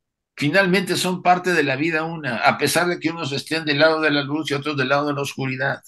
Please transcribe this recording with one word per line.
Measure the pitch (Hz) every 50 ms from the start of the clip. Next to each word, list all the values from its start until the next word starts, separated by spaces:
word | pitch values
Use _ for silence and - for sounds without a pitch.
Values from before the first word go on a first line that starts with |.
| _ _ _ _ _ _ _
finalmente | - 143 147 160 196 196 185 180 202 185 - 175
son | 135 - 180 180 175 -
parte | 175 180 175 175 185 180
de | 160 147
la | 139 131
vida | 131 151 170 165 156 160
una, | 165 165 165 151 131 117 101
a | - 139 120 -
pesar | 147 139 - 156 175
de | 175 175 -
que | - 156
unos | 165 170 160 139 139
estén | 135 - - 151 160 160
del | 151 143 143
lado | 156 160 160 156
de | 156 151
la | 147 147 139
luz | 135 147 156 156 143
y | 143
otros | 143 139 147 151
del | 139 131 127
lado | 139 143 147 147
de | 143
la | 143 143
oscuridad. | 139 - - 135 131 131 131 135 139 127 - _